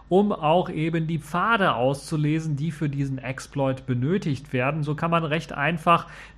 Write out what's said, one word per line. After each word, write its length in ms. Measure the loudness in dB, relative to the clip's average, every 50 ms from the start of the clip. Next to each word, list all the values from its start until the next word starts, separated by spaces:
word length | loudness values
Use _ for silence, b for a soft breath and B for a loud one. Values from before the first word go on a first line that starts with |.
| B 2
um 220 | 4 4 4 4
auch 380 | 0 0 2 4 4 4 2 0
eben 380 | -2 -2 -2 0 0 0 0
die 100 | -2 -2
Pfade 560 | -4 -4 -4 -2 -2 2 2 2 4 4 2 2
auszulesen, 840 | 2 2 2 0 0 -4 -4 -2 0 2 2 2 0 0 -2 -2
die 140 | -2 -2 -4
für 180 | -2 -2 -4
diesen 300 | -2 -2 -2 -2 -2 -4
Exploit 680 | -4 -6 -8 -8 -8 -12 -8 -4 -2 0 0 0 -2 -2
benötigt 680 | -2 -2 0 2 0 0 0 0 -2 -4 -4 -4 -4 -2
werden. 300 | 0 0 0 0 -2 -2
So 100 | -2 -2
kann 160 | -2 0 2
man 140 | 2 2 2
recht 280 | 0 -2 -2 -4 -6
einfach 540 | -4 -2 0 0 0 0 4 4 4 4 2 B B B B B B